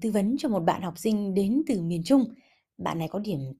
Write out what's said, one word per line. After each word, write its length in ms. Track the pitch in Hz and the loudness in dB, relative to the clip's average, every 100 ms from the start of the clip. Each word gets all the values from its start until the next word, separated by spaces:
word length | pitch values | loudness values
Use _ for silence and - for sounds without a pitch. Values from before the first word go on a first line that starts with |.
tư 100 | 226 | 0
vấn 260 | 208 196 277 | 2 2 0
cho 100 | 302 | 0
một 120 | 202 | 0
bạn 220 | 170 - | 2 0
học 160 | 180 165 | -2 -4
sinh 360 | 220 214 202 | 0 0 0
đến 280 | 190 196 262 320 | 0 2 2 0
từ 140 | 214 | -2
miền 220 | 165 170 | -2 -2
Trung. 200 | 170 269 233 - _ _ _ - | 4 4 4 -4 _ _ _ -8
Bạn 200 | 160 160 | -4 -4
này 100 | 160 | -4
có 100 | 190 | -6
điểm 220 | 208 156 135 - | -4 -4 -6 -8